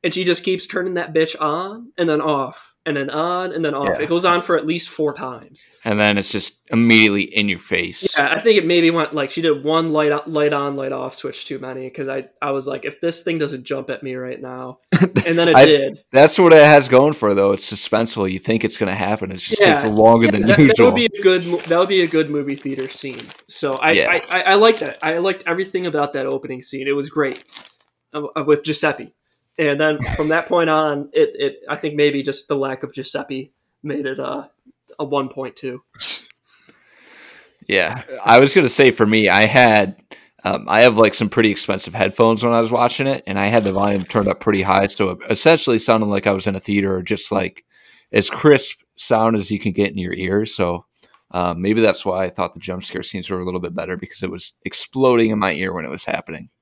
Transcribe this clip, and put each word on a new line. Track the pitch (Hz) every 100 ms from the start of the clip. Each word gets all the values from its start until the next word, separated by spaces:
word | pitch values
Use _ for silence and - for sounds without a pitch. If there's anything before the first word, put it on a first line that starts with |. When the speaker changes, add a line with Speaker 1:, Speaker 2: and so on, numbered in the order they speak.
Speaker 1:
and | 180
she | 180
just | 180 170
keeps | - 185 -
turning | 185 185 180
that | 165
bitch | 160 160 -
on | 156 156 190 220 240 -
and | 165
then | 151
off | 147 143 127 - _ _ -
and | 143
then | 135
on | 147 170 180 185
and | 165
then | 156 139
off. | 139 -
Speaker 2:
Yeah. | 156
Speaker 1:
It |
goes | 170 180
on | 175
for | 175 165
at | 143
least | 170 -
four | - 151
times. | 135 131 120 - - - _
Speaker 2:
And | 113 104
then | 104 101
it's | 98
just | 104 - _ _
immediately | 113 117 113 110 101
in | - 104 104
your | 87
face. | - 90 87 - - -
Speaker 1:
Yeah, | 139
I | 165
think | 226 208
it | 165
maybe | 175 165
went, | 170 151
like, | 151 135
she | -
did | 165 143
one | 143 160 165
light | 151 151
o-, | 151 156
light | 151 147
on, | 147 143 139
light | 135
off | 135 131
switch | - 135 - -
too | 135
many, | 131 131 131
'cause | 127 135
I, | 135 131 _
I | 147
was | 139 135
like, | 139 -
"If | -
this | 170 165
thing | - 165
doesn't | 143 135 123
jump | 135 131
at | 131
me | 135 127
right | 127 127
now," | 127 127 127 131 _
Speaker 2:
<laughs> | -
Speaker 1:
and | 185 131 170 165
then | 170
it | 160
Speaker 2:
I, | 156
Speaker 1:
did. | 147 135 - _
Speaker 2:
that's | 135 151 -
what | 175
it | 160
has | 147 147 127
going | 127 147
for | 147 107
it, | 98
though. | 98
It's | 98 -
suspenseful. | 104 - 110 113 113 95
You | 92
think | - 110
it's | 110 -
gonna | 101 98
happen. | 98 107 95
It | 92
just | - 220
Speaker 1:
Yeah. | 190 147
Speaker 2:
takes | 113
longer | 104 110 117 117
Speaker 1:
Yeah, |
Speaker 2:
than | 101
Speaker 1:
that, | 104
that | -
would | 143
Speaker 2:
usual. | - 240
Speaker 1:
be | 240 226
a | -
good | 196 180 170
mo-, | 175
that | 165 170
would | 185
be | 190
a | 170
good | 160 147
movie | 147 139 135
theater | 135 135 131
scene. | - 139 117 110 - _
So | - 143
I, | 131 151
Speaker 2:
Yeah. | 175 - 175 -
Speaker 1:
I, | 180
I, | 185
I | 196
liked | 226 220
that. | 147 -
I | 156 165
liked | 185 190 175
everything | 170 190 185 180
about | 151 143
that | 143 135
opening | 135 135 127
scene. | 127 135 135
It |
was | 143 139
great, | 151 139 127 - - - _ _ _ _
uh, | 151 147 156
uh, | 143
with | 147
Giuseppe. | 151 151 156 - - _ _ _ _ -
And | 151 143
then | 156 147 120 -
from | 151
that | 160 -
point | 175 160
on, | 156 156 143 143
it, | 151 147 -
it, | 139 - -
I | 147
think | 156 147
maybe | 147 143
just | 135 135 -
the | 143
lack | 135 131
of | 127
Giuseppe | - 135 131 131 135 131 _ _ _
made | 151 143 135
it | 135
a, | 131 143 - _ _ _ _ -
a |
one | 143 143 131
point | 135 131 -
two. | 135 127 _ _ - - - _ _ _ _ _ _ _ _ - - - _ _ -
Speaker 2:
Yeah, | 95 82 123 - - 104
I | 131
was | 139
gonna | 190 139
say | - 135
for | 117 107
me, | 113 104
I | 92 107
had, | 131 120 107 98 - _ - _ _ -
um, | 92 -
I | 104
have, | 123 110
like, | 110
some | - 107
pretty | - 110
expensive | 98 - 98 -
headphones | 110 98 - 113 110
when | 120
I | 117
was | 113
watching | 117 120 - 135
it, | 139 -
and | 98
I | 101
had | 117 101
the |
volume | 95 101 101
turned | 90 113 98
up | 92
pretty | - 101
high, | 95 98 98
so | - 98
it | 90 -
essentially | 110 156 165 - 113
sounded | - 113 104
like | 101 101
I |
was | 98 98
in | 95
a |
theater, | - 101 98 92
or |
just, | 90 104 -
like, | 101 92 - _ _ _ _ _
as | 107 98
crisp | - 151 139 - - _ -
sound | - 110 113 113
as | 95
you | 101
can | 107
get | 90 101
in | 98
your | 90
ear. | 90 90 101 110
So, | - 90 87 _ _ _ _ _
um, | 90 90 85
maybe | 95 107
that's | 110 95 98
why | 92
I | 92
thought | - 90
the | 87
jump | 92 90 -
scare | -
scenes | - 95 87
were | 92
a | 90
little | 90
bit | 87 92
better, | 95 90
because | 92 -
it | 92
was | 92 - _
exploding | - - - 135 131 120 113
in | 107
my | 95
ear | 76 92
when | 87
it | 69
was | 80 -
happening. | - - - - _